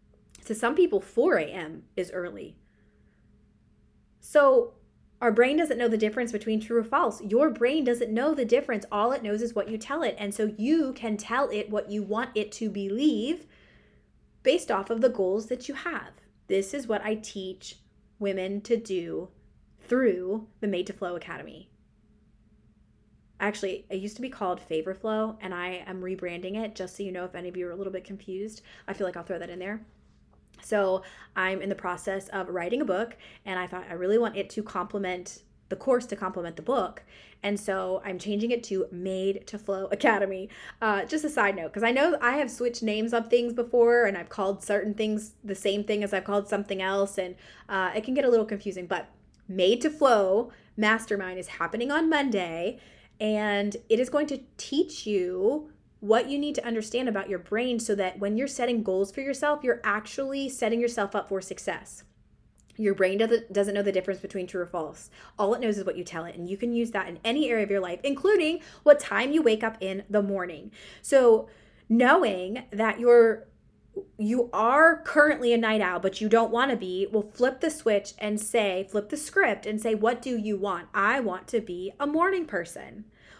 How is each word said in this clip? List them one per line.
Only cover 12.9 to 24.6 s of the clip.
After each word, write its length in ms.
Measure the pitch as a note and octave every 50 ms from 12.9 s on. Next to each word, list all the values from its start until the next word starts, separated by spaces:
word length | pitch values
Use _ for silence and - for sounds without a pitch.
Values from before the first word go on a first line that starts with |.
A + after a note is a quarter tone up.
| G3+ A#3 C#4+ D#4 B3 G#3 A3 C4+ E4+ F4+ - - _ _ _ _ _ _ _ _ _ _ _ _ _ _ _ _ _ _ -
based 260 | B3+ D4 F4 - -
off 200 | A3+ G3 G3 -
of 120 | A#3 A3+
the 80 | B3+ B3
goals 380 | A#3+ - F#3+ F#3 F#3+ G#3+ A3 A3+
that 200 | B3 B3+ - -
you 60 | C#4+
have. 400 | - - F4 D#4 G#3 - - - - _ _ _ _ _ -
This 260 | G3 G3 G3 - -
is 120 | C#4+ A#3+
what 180 | A3+ G#3+ G3+ G#3
I 120 | G#3+ A3
teach 640 | G#3+ G#3+ - - G3+ F#3 F#3 F#3 F#3+ - - - - _ _ _ _ _ _ _ -
women 420 | G#3 G3 F#3+ F#3+ F#3 F#3+ G3 G3+
to 160 | G3+ - A#3 A3
do 520 | A3+ - F#3+ F3+ E3+ E3 D#3+ D#3 F3 F#3+ - _ - _ _ _ _ _ _ _
through 680 | - - A#3+ B3+ C4 A3+ F3+ F3+ F3+ F#3 G3+ A3 G#3+ - _ _
the 80 | - G#3
Made 200 | F#3+ F3 F3+ -
to 60 | F#3+
Flow 220 | - G3 F3 F3
Academy. 540 | E3+ D#3+ - E3 - D3 D#3 - D#3 F#3 _ _ _ _ _ _ _ _ _ _ _ _ _ _ _ _ _ _ _ _ _ _ _ _ _ _ _ _ _ _ _ _ _ _ -
Actually, 460 | G3 G#3 G#3 G#3 - F#3+ F#3 - - -
it 80 | - F#3+
used 180 | F#3+ G#3 G#3+ A#3
to 40 |
be 80 | B3 C4
called 320 | C4 - G#3 F3+ F3+ F3